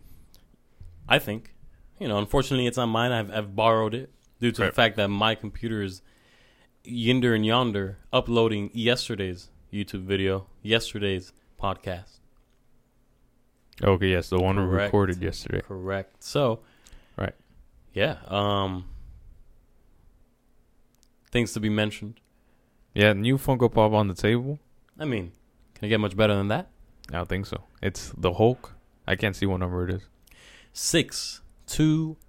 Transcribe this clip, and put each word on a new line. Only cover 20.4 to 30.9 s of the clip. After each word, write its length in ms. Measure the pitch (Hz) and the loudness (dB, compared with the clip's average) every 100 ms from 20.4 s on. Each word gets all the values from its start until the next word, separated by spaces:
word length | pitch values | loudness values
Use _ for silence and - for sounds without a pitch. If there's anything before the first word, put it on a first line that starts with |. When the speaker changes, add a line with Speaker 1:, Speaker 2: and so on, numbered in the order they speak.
| _ _ _ _ _ _ _ _ _ | _ _ _ _ _ _ _ _ _
Speaker 1:
things 220 | 120 117 | -2 -2
to 60 | - | -2
be 100 | 107 | -2
mentioned. 500 | 104 107 - 107 117 _ _ _ _ _ _ _ | 0 -2 -4 -14 -16 _ _ _ _ _ _ _
Speaker 2:
Yeah, 200 | - 104 | 4 6
new 240 | 98 110 135 | 6 2 0
Funko 340 | - 127 117 | 0 2 2
Pop 220 | - 107 | 4 4
on 140 | 107 101 | 4 2
the 60 | |
table. 460 | 90 104 117 131 147 _ _ _ _ | 0 0 0 -2 -8 _ _ _ _
Speaker 1:
I 60 | 156 | -4
mean, 260 | 117 87 - _ _ _ | -4 -6 -14 _ _ _
can 120 | - 104 | -10 0
it 40 | |
get 100 | 110 | 2
much 160 | 104 95 | 2 4
better 200 | 107 101 | 4 4
than 140 | 98 | 0
that? 200 | 117 190 _ - - - | -2 -4 _ -20 -20 -10
Speaker 2:
I 40 | |
don't 160 | 82 87 | -8 -4
think 160 | 92 98 | -6 -6
so. 160 | - - - | -10 -12 -6
It's 300 | 101 - - - | -6 -6 -12 -2
the 180 | 92 | -2
Hulk. 420 | 90 110 127 - - _ _ - | 4 4 4 -8 -20 _ _ -4
I 80 | 95 | -2
can't 200 | 107 95 | -2 0
see 100 | 98 | -2
what 120 | 92 | 0
number 280 | 92 90 90 | -2 -2 -4
it 80 | 92 | -6
is. 80 | - _ _ - - - - | -8 _ _ -20 -20 -20 -20
Speaker 1:
Six 680 | - - | -8 0